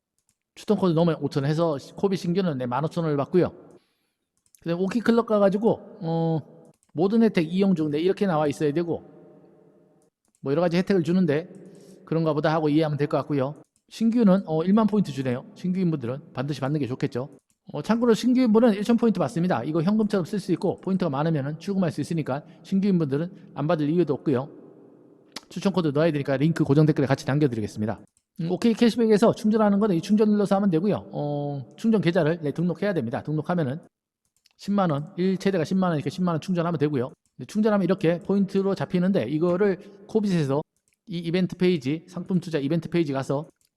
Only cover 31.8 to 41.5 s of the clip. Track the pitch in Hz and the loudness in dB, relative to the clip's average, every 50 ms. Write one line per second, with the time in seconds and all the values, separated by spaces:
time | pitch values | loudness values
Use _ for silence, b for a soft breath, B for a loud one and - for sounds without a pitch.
31.8 | - 226 220 202 156 170 170 190 151 151 175 170 151 143 - 160 170 180 156 - | 0 2 2 2 2 2 2 2 2 2 0 -2 -4 -6 -4 -2 -2 -2 -2 -2
32.8 | 196 208 185 160 117 117 131 107 - 151 156 151 143 - 180 175 151 123 139 175 | -2 -2 -2 -2 -4 -4 -4 -6 -6 -4 -4 -4 -2 -2 -2 -2 -2 -4 -4 -8
33.8 | - _ _ _ _ _ _ _ _ _ _ _ _ _ _ - - 196 202 202 | -12 _ _ _ _ _ _ _ _ _ _ _ _ _ _ -12 -6 -2 0 0
34.8 | 185 165 139 143 147 - - 175 180 190 190 180 - 196 196 170 147 - - 190 | 2 0 0 -2 -4 -6 -4 -2 -2 0 0 0 0 0 0 0 0 0 0 0
35.8 | 185 175 165 143 - - - - 180 175 165 147 - - 180 170 160 175 170 135 | 0 0 0 -2 -2 -4 -4 -2 -2 -2 -2 -2 -4 -4 -2 -2 -2 -2 -2 0
36.8 | 143 151 151 120 120 147 - _ _ _ _ - 131 - - 214 214 220 208 202 | 0 0 0 -2 -4 -4 -8 _ _ _ _ -16 -14 -6 -2 0 0 2 2 2
37.8 | 180 170 190 190 - 160 175 165 - - 196 202 196 185 - 196 190 196 190 - | 2 0 0 2 2 0 0 0 -2 0 0 0 0 0 0 0 0 0 -2 -2
38.8 | 139 - - 180 175 190 196 165 110 117 151 151 170 175 175 180 214 202 180 - | -4 -2 0 0 2 2 2 0 0 0 0 0 0 2 2 2 2 0 0 -2
39.8 | B B B B B - - 220 208 202 180 165 147 131 135 151 160 _ _ _ | B B B B B -4 -2 0 0 2 2 2 2 0 0 -2 -4 _ _ _
40.8 | _ _ _ _ _ - 165 175 170 170 160 185 185 180 | _ _ _ _ _ -10 -10 -8 -4 -2 -2 0 0 -2